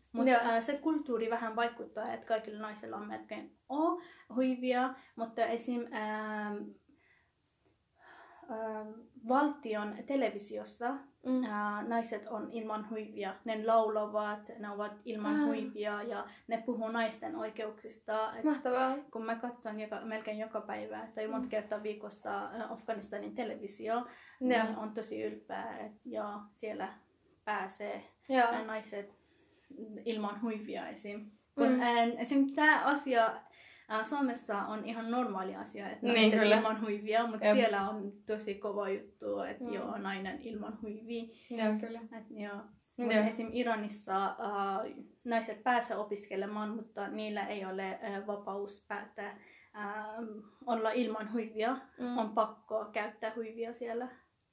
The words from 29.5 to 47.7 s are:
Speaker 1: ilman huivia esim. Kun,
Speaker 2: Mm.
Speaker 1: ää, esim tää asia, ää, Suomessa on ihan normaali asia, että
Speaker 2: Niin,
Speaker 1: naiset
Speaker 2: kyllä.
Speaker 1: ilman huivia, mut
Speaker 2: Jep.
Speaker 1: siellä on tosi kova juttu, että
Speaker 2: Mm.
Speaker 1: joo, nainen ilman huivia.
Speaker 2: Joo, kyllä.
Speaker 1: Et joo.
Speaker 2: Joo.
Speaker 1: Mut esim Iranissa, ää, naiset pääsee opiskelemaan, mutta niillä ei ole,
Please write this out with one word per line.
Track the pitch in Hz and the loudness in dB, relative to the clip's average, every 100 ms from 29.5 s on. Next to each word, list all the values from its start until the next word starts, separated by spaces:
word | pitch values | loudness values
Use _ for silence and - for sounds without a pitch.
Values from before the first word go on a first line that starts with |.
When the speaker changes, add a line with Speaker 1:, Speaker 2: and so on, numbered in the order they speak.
| _ - 269 220 208 - | _ -20 -14 -12 -8 -4
Speaker 1:
ilman | 220 208 208 | -2 -2 -2
huivia | 226 214 214 - - | -2 -4 -6 -6 -6
esim. | - 208 208 214 - _ - | -10 -10 -10 -12 -18 _ 4
Kun, | 269 | 6
Speaker 2:
Mm. | 254 | 6
Speaker 1:
ää, | 240 233 | 6 6
esim | 233 240 240 277 269 - | 6 4 2 6 6 8
tää | 302 302 262 | 8 8 6
asia, | 285 269 240 226 - - - - - - | 4 4 6 6 4 -10 -20 -20 -20 -4
ää, | 220 | -2
Suomessa | 220 285 269 240 - 202 202 | 0 0 0 0 -2 -2 -2
on | 214 208 | -4 -4
ihan | 226 226 | -6 -2
normaali | 240 233 190 185 190 | 0 0 -2 -4 -6
asia, | 196 214 202 | -10 -8 -8
että | 214 240 | -2 4
Speaker 2:
Niin, | 233 | 8
Speaker 1:
naiset | 214 214 | 8 10
Speaker 2:
kyllä. | 208 214 | 8 8
Speaker 1:
ilman | 220 214 | 6 0
huivia, | 220 208 214 220 233 | 0 -2 2 2 2
mut | 214 | 4
Speaker 2:
Jep. | 208 208 | 6 8
Speaker 1:
siellä | 226 202 196 | 8 4 0
on | 214 202 - - | -2 -6 -8 -4
tosi | 214 214 196 | -4 -4 -4
kova | 214 202 196 | -2 -2 -2
juttu, | 202 - - 214 202 | -2 -6 -8 -4 -2
että | - - | -4 -6
Speaker 2:
Mm. | 247 | -6
Speaker 1:
joo, | 202 - 208 | -4 -4 -4
nainen | 196 196 190 - | -4 -4 -6 -6
ilman | 233 214 208 214 | -8 -6 -6 -8
huivia. | 220 214 226 233 226 - - | -8 -8 -6 -6 -6 -12 -8
Speaker 2:
Joo, | 233 220 214 | 0 2 2
kyllä. | 220 226 226 226 | -2 -8 -10 -14
Speaker 1:
Et | 220 | -12
joo. | 214 208 202 - - _ - | -8 -8 -8 -12 -20 _ -2
Speaker 2:
Joo. | 233 | 4
Speaker 1:
Mut | 220 214 | 6 6
esim | 220 226 | 2 -2
Iranissa, | 233 247 214 208 - - 196 196 | 0 2 2 -2 -8 -2 2 2
ää, | - 226 202 196 190 - - - - | 0 -2 0 0 0 -4 -8 -16 -12
naiset | 247 226 226 - | 0 0 0 -2
pääsee | - 240 233 202 | 4 4 4 -2
opiskelemaan, | 208 202 - 190 202 208 214 | -2 -4 -4 -4 -2 -2 -2
mutta | 226 - - 202 | -4 -8 -6 -6
niillä | 214 214 208 196 | -4 -4 -2 -2
ei | 208 | -4
ole, | 190 | -4